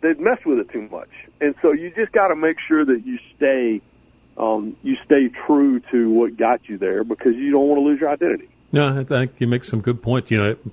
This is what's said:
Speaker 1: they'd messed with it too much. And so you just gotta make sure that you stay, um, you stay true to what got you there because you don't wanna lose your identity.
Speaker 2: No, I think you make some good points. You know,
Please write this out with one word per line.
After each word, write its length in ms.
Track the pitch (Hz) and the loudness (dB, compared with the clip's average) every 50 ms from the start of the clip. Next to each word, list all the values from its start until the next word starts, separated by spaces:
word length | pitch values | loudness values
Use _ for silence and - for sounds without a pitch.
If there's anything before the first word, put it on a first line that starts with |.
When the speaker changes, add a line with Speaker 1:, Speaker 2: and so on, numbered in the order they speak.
Speaker 1:
they'd 180 | 156 165 160 143 | -2 -2 0 0
messed 260 | 170 226 254 - - | 0 0 0 0 0
with 140 | 165 135 117 | 0 0 0
it 120 | - - | -2 -4
too 180 | - 117 107 107 | -8 -10 -10 -10
much. 200 | - 82 - - - - - - _ - | -12 -14 -14 -16 -20 -20 -20 -20 _ -4
And 140 | 147 147 139 - | -2 -2 0 2
so 80 | - 160 | 2 2
you 220 | 143 156 170 175 | 2 0 -2 -6
just 180 | 165 220 220 - | -4 -4 -4 0
gotta 240 | - 214 196 185 160 | 2 2 2 2 2
make 220 | 156 160 160 160 - | 0 0 -2 -2 -4
sure 260 | - - 160 156 151 | -2 0 2 2 2
that 220 | 135 127 113 113 | 2 0 0 -2
you 140 | 127 123 117 - - _ | -6 -10 -10 -12 -16 _
stay, 440 | - 147 139 135 127 123 113 107 101 - _ _ _ _ _ _ _ _ _ _ | -2 0 0 2 2 0 0 -2 -4 -6 _ _ _ _ _ _ _ _ _ _
um, 400 | 117 113 110 110 107 104 110 - - | -4 -2 -2 -2 -2 -4 -8 -12 -8
you 140 | - 135 131 - - | -6 -6 -6 -4 0
stay 240 | - 147 139 131 120 | 2 4 4 4 2
true 500 | - - - - 151 143 143 139 127 120 - - | -2 -4 -2 0 2 4 4 2 2 0 -2 -2
to 180 | 131 120 117 113 | 0 0 2 4
what 260 | 110 113 117 117 117 | 4 2 2 0 0
got 320 | 110 113 113 123 - - - | 0 0 0 0 -2 -4 -8
you 100 | 104 92 | -8 -4
there 260 | 98 92 95 104 110 | -2 -2 -2 -2 -2
because 320 | 117 110 - - 127 113 | -4 -4 -2 0 0 0
you 160 | 123 139 143 | 0 0 0
don't 160 | 143 139 139 143 | 2 2 4 2
wanna 140 | 147 143 | 2 2
lose 180 | 139 147 147 135 | 2 2 2 0
your 100 | 160 143 | 0 -2
identity. 380 | 147 - 175 - 104 - - - _ _ _ _ | -2 0 0 -2 -2 -4 -6 -14 _ _ _ _
Speaker 2:
No, 160 | - 143 147 139 | 0 0 2 2
I 160 | 135 139 131 | 0 -2 -2
think 280 | - 143 123 131 127 - - | -2 0 0 -2 -2 -4 -4
you 80 | 127 | -2
make 180 | 117 120 123 - | -2 -2 -2 -4
some 160 | - 120 107 | -4 -6 -2
good 220 | 98 123 123 120 | -2 -2 -4 -2
points. 300 | - 120 127 127 - - | -2 -2 -2 -2 0 0
You 60 | 113 107 | 0 0
know, 180 | 101 104 113 - - - | 0 0 -2 -4 -8 -14